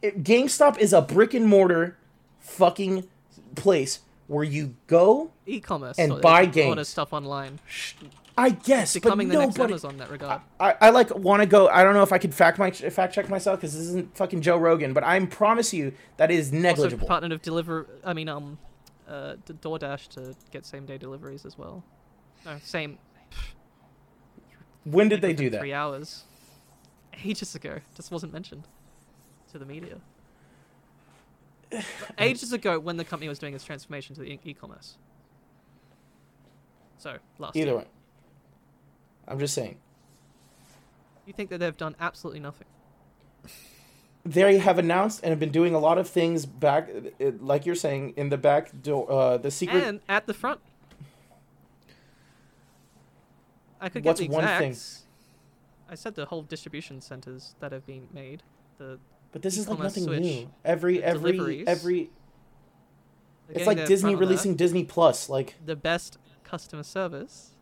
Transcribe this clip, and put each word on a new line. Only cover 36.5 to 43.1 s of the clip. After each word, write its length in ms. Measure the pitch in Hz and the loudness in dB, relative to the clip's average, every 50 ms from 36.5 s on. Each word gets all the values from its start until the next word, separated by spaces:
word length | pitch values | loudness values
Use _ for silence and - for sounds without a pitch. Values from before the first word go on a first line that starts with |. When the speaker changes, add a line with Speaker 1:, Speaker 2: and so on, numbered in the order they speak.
| _ _ _ _ _ _ _ _ _ | _ _ _ _ _ _ _ _ _
Speaker 2:
So, 220 | _ - 151 127 - _ _ _ _ | _ -18 -18 -18 -18 _ _ _ _
last 180 | 147 - - | -16 -8 -6
Speaker 1:
Either 100 | 156 156 | -4 -2
Speaker 2:
year. 100 | 143 127 110 | -2 -2 -4
Speaker 1:
way. 60 | - - _ _ _ _ _ _ _ _ _ _ _ _ _ _ _ _ _ _ _ _ _ _ _ _ _ _ _ - | -6 -10 _ _ _ _ _ _ _ _ _ _ _ _ _ _ _ _ _ _ _ _ _ _ _ _ _ _ _ -14
I'm 100 | - 135 | -10 -8
just 160 | 143 143 143 | -6 -6 -6
saying. 220 | - 123 101 - - _ _ _ _ _ _ _ _ _ _ _ _ _ _ _ _ _ _ _ _ _ _ _ _ _ _ _ _ _ | -6 -8 -8 -12 -20 _ _ _ _ _ _ _ _ _ _ _ _ _ _ _ _ _ _ _ _ _ _ _ _ _ _ _ _ _
Speaker 2:
You 60 | - 196 | -20 -12
think 180 | - 208 190 | -12 -12 -10
that 80 | 185 175 | -8 -6
they've 180 | 175 175 151 | -6 -6 -6
done 180 | _ 165 160 151 - | _ -10 -12 -10 -8
absolutely 400 | 170 170 - - - 170 - 151 | -8 -8 -8 -10 -16 -14 -14 -14
nothing? 260 | 151 139 147 _ - _ _ _ _ _ _ _ _ _ | -16 -16 -18 _ -20 _ _ _ _ _ _ _ _ _